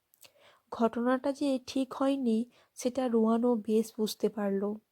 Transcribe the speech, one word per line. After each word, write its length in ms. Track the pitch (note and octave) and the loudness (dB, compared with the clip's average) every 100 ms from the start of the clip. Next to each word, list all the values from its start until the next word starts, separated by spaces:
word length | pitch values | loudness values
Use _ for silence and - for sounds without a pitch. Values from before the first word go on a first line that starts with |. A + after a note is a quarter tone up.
| _ _ - _ - _ _ | _ _ -20 _ -20 _ _
ঘটনাটা 640 | - A3+ A3+ A#3+ B3+ C#4 | -2 0 0 0 0 0
যে 260 | C4+ C#4+ C4 B3+ | -2 0 -2 -2
ঠিক 280 | - C4 | -4 -4
হয়নি 500 | - C4+ C#4 B3 A3 A#3+ _ _ | 0 0 0 2 0 -2 _ _
সেটা 340 | - B3+ B3 B3+ | -6 -6 -2 0
রোয়ানও 460 | A3+ A3 A3+ A#3+ | 2 4 2 2
বেশ 380 | A#3+ G#3 A3 A3 - | 0 2 0 0 -2
বুঝতে 300 | G#3+ - G#3 | -4 0 -2
পারল। 460 | G#3 G3+ G3 G3+ G#3+ _ | 0 -2 0 -2 -6 _